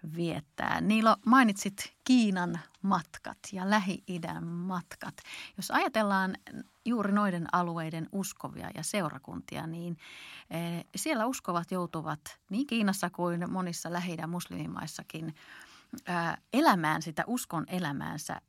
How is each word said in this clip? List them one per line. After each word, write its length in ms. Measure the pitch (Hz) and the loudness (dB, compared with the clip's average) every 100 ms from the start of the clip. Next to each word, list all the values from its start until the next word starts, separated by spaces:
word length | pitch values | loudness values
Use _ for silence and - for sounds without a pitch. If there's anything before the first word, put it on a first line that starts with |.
| 165 165 | -8 -2
viettää. 640 | 170 160 - - - - | -2 -2 -6 -4 0 2
Niilo, 360 | 170 220 220 202 - | 4 6 6 4 8
mainitsit 720 | 254 233 196 208 202 - _ | 8 8 4 -4 -6 -12 _
Kiinan 560 | - 254 214 190 175 170 - _ | 6 6 8 4 0 -2 -8 _
matkat 560 | 196 185 - - - - - | 2 2 0 -12 -12 -12 -10
ja 180 | 190 190 | -4 2
Lähi-idän 760 | 214 190 180 - 180 165 165 165 | 2 2 -4 -4 -6 -6 -6 -6
matkat. 680 | 175 180 180 - - - - - - - - | -4 -4 -4 -6 -10 -10 -12 -16 -14 -12 -10
Jos 140 | - | 0
ajatellaan 640 | 285 339 220 208 190 190 - - - - _ | 2 2 2 2 2 2 -4 -10 -14 -14 _
juuri 280 | - 233 202 | -2 0 4
noiden 340 | 202 208 175 165 | 4 4 0 0
alueiden 560 | 180 175 165 160 165 160 | 2 2 -2 -4 -6 -6
uskovia 580 | 196 190 - - - - | -4 -6 -6 -10 -8 -10
ja 80 | - | -6
seurakuntia, 840 | 160 208 160 135 - - - 147 160 | -2 0 -2 -4 -10 -12 -8 -8 -6
niin, 300 | 165 175 165 - - - - - | -6 -6 -8 -12 -18 -16 -18 -10
eh, 340 | 165 170 170 - - | -6 -4 -6 -8 -6
siellä 300 | 311 269 226 | -2 2 0
uskovat 440 | 262 - 170 170 | 0 -2 -2 0
joutuvat 500 | 185 170 165 156 151 - - _ | -2 -2 -4 -4 -6 -10 -20 _
niin 160 | 196 285 | -4 0
Kiinassa 440 | 233 208 196 175 | 2 2 2 -2
kuin 420 | - 175 170 175 | 0 0 0 -2
monissa 400 | 185 180 165 - | -2 -4 -4 -4
Lähi-idän 380 | 175 180 165 165 | -4 -4 -4 -4
muslimimaissakin, 1040 | 175 - 170 151 175 160 - 156 160 160 156 - - - - _ - - | -4 -6 -8 -6 -6 -8 -12 -12 -8 -8 -10 -18 -20 -20 -20 _ -14 -4
eh, 340 | 175 165 151 _ | -2 0 -4 _
elämään 500 | 240 302 190 156 156 | 4 6 6 4 2
sitä 220 | 165 156 - | -2 -4 -2
uskon 380 | 247 - 165 - | -4 -2 -4 -2
elämäänsä 720 | 180 160 143 156 - - - | -2 -2 -2 -6 -6 -6 -8